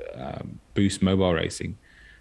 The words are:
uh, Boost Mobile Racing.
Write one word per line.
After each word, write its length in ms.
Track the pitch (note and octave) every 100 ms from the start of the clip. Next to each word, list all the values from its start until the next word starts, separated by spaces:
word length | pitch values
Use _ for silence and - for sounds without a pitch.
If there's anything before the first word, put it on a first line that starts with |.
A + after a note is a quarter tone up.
| - -
uh, 260 | C2 - - - _
Boost 280 | G2+ G2+ -
Mobile 320 | F#2+ F#2+ F#2
Racing. 440 | E2 F2 - E2+ F2+ _ - - -